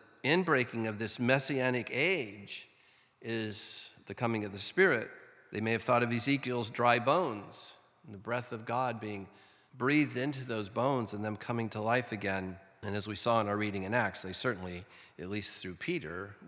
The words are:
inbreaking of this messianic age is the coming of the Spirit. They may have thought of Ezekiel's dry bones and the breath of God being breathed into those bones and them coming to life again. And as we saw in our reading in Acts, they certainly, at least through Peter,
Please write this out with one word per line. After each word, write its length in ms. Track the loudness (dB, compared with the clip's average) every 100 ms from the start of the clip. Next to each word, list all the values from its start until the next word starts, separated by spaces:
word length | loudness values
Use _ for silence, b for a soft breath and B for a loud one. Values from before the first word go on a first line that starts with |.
| -20 -4
inbreaking 640 | 2 4 6 4 2 -2 -2
of 120 | -2
this 200 | -4 0
messianic 720 | 4 4 4 2 2 0 0
age 800 | 0 2 0 -2 -10 -12 -14 -14 b b b b _
is 680 | -4 -2 -2 -4 -6 -6 -10 -14 -12
the 80 |
coming 320 | -2 0 0 -2
of 80 |
the 40 | -6
Spirit. 540 | 0 4 6 6 0 -10 -20 -20 -8
They 80 | -2
may 140 | 0
have 100 | 2
thought 180 | 4 4
of 120 | 4
Ezekiel's 560 | 2 2 0 0 -2 -2
dry 280 | 2 4 6
bones 760 | 6 4 2 -4 -8 -12 -14 -16 _ _ -16
and 80 |
the 60 | -12
breath 320 | -4 -4 -4
of 140 | -8 -4
God 340 | 0 0 -2
being 300 | -6 -8 -10 b b b b -2
breathed 400 | 4 4 4 0
into 260 | -2 -4
those 240 | -4 -4 -2
bones 460 | 0 2 2 -2
and 100 | -4
them 140 | -4 -4
coming 320 | -2 -2 -2
to 100 | -2
life 320 | 2 2 0
again. 460 | -2 -2 -2 -4 -8 -16 -12
And 160 | -4 -4
as 100 | -4
we 80 | -2
saw 240 | 2 4
in 80 | 4
our 80 | 2
reading 280 | 0 -2
in 100 | 0
Acts, 280 | 2 2 -2
they 120 | -8
certainly, 500 | -4 -2 -2 -6 -10 -12 B B -12
at 120 | -6
least 320 | -4 -6 -8
through 140 | -10 -8
Peter, 600 | -4 -4 -6 -8 -10 -14